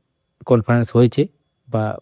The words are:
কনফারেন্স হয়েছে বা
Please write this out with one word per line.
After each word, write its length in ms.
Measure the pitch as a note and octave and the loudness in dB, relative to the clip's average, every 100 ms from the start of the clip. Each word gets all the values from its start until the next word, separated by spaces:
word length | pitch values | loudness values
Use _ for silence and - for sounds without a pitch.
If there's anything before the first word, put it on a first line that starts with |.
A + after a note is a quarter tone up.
| _ _ _ _ - | _ _ _ _ -2
কনফারেন্স 500 | B2 G#2+ A#2+ A#2 A#2 | 0 2 -2 0 2
হয়েছে 320 | A#2+ - E3 _ _ _ _ | 2 0 -4 _ _ _ _
বা 300 | A#2 G#2+ - | -6 -6 -8